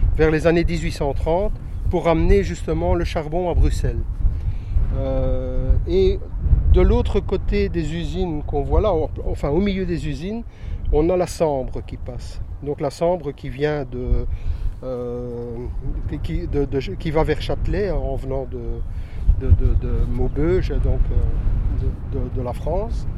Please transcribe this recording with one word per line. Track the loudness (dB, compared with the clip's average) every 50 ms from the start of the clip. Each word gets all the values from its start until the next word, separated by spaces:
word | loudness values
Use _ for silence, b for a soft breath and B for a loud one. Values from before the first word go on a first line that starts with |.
| B B 4 4
vers | 4 4
les | 4 4 4
années | 4 4 4 2
dix-huit | 2 0 -2 -2 -2
cent | -2 -2 -2 -2 0
trente | 0 0 0 0 2 0 0 -2 B B B B B -2 0
pour | 0 2 2 2
amener | 4 4 6 6 6 4 4
justement | 0 -4 -4 -4 -4 -2 0 0 0 2
le | 0 0
charbon | 0 -2 -4 -4 -2 -2 -2 -2 0
à | 2
Bruxelles. | 4 4 4 4 2 0 0 0 -2 -4 -4 0 0 2 B B B B B B B B B B B 2 2 2
Euh, | 0 -2 0 0 0 2 2 0 0 0 0 0 0 2 4 4 4 2 2
et | 4 4 4 4 2 0 -2 -6 -4 -2 2 4 4 4 4 4 6
de | 6
l'autre | 6 6 4 4 2 2 0 0
côté | 0 0 -2 -2 0 0 0 0 0 0
des | -2 -2 -2 -2 -4
usines | -4 -4 -4 -2 -2 -2 -2 -2 -4
qu'on | -4 -2 -2 -2
voit | 0 2 2 4
là, | 4 4
en, | 2 2 0 -2 -4 -6 -4
enfin | -4 -4 -2 -2 0
au | 2 2
milieu | 2 2 0 -2 -2
des | -2 -2 -2 -2
usines, | -4 -4 -4 -6 -6 -6 -6 -8 B B B B B B B B 2
on | 2 4 4 4
a | 2
la | 2 0
Sambre | -2 0 0 0 0 0 -2 -4 -4 -6 -8 -8
qui | -10 -10
passe. | -10 -10 -10 -8 -10 -10 -10 -8 -8 -8 -8 -10 -8
Donc | -6 -6 -4 -4
la | -4 -6
Sambre | -2 0 0 0 0 0 -4 -8
qui | -8 -8 -10 -10
vient | -4 -2 -2 0 0 -2 -4 -6
de, | -6 -6 0 2 2 2 2 B B B B B B B B B B -6
euh, | -8 -8 -8 -6 -6 -6 -6 -6 -8 -8 -8 -8 -8 -8 -8 -8 -8 -8 -8 -6 -6 -6 -6 -6 -6 -6 -6 -6
qui, | -4 -4 -4 -4 -4
de, | -2 -2 -2 -2
de, | 0 -2 -4
qui | -4 -4 -6 -6 -6 -2
va | 0 0 0
vers | 0 0 -2
Châtelet | -2 -4 -2 -2 -2 -2 -2 -2 -2 -2
en | -2 -2 -2 -4 -4
venant | -4 -4 -4 -4 -6 -6 -6
de, | -8 -6 -6 -6 -6 -6 -6 B B B B B B B B B 2 4
de, | 4 6
de, | 6 6 6 6 4 2
de | 2 2 2 2 2 2
Maubeuge, | 2 0 0 0 2 2 2 2 2 2 2 2 2 2
donc, | 2 4 4 4 2 4
euh, | 4 4 4 4 2 2 2 2 2 2 2 2 0 0 0 -2 -2 -4 -6 -4
de, | -4 -2
de, | -2 -2 -2
de | -4
la | -4 -4
France. | -4 -4 -2 -2 0 0 0 -2 -2 -2 -2 -4 -4